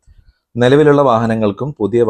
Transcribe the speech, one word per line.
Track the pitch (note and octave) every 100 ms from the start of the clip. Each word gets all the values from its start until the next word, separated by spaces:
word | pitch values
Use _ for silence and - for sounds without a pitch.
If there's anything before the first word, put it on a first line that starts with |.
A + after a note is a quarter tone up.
| _ _ _ _ _ A#2
നിലവിലുള്ള | B2 C#3+ D3 C#3+ C3+
വാഹനങ്ങൾക്കും | A2+ A#2 A2+ G#2+ G2+ C#3 C#3+
പുതിയ | G2+ A#2